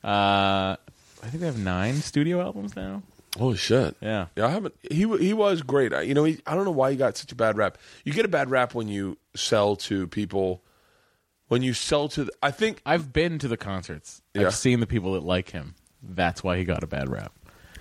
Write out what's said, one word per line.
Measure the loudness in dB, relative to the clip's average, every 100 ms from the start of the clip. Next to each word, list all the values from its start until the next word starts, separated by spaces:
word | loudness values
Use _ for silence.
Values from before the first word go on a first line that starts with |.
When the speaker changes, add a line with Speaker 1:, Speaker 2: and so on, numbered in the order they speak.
Speaker 1:
Uh, | 2 2 4 4 4 2 0 -4
I | -10 _ _ -16 -10
think | -6
they | -4
have | -2
nine | -2 0 0 -2
studio | -2 0 2 0
albums | -2 -6 -10 -8
now. | -8 -10 -12 -20 _ -2
Speaker 2:
Holy | 0 0
shit! | 2 2 2 -2
Speaker 1:
Yeah. | -4 -4 -4 -2
Speaker 2:
Yeah, | 0
I |
haven't. | 0 -4 -10 -4
He | 0
w-, | 2 2
he | 2
was | 2 2 0
great. | 0 2 2
I, | 0
you | 2
know, | 4
he, | 4 0 -2
I |
don't | -2 0
know |
why | 2 2
he | 2
got | 0 0
such | -12
a | 0
bad | 0 2
rap. | 0 -2 -20 -12
You | -4
get | 0 2
a |
bad | 2 2
rap | 2 0 -2
when | -4
you | -4 -6 -8 _ -8
sell | 2 4 4 2
to | -2 -2 -2
people. | -4 -2 0 0 -2 _ _ _ _ _ _ _ _ _
When | 0
you | 0
sell | -2 0 0 0
to, | -4 -6
the, | -2
I | -2
think | 0 -2 -2 0
Speaker 1:
I've | 0 0
been | 0 0 0
to | -4
the | -4
concerts. | -4 -6 -8 -14 -14 -20 _ 2
Speaker 2:
Yeah. | 2
Speaker 1:
I've | 4
seen | 4 4
the | 2
people | 0 0
that | -2
like | 0 0 0
him. | -10 -12 -16 _ _
That's | -12 0 0 0
why | -2 0
he |
got | 0 -2
a | -2
bad | -4 -4
rap. | -6 -8 _ -20 -20 -20 -20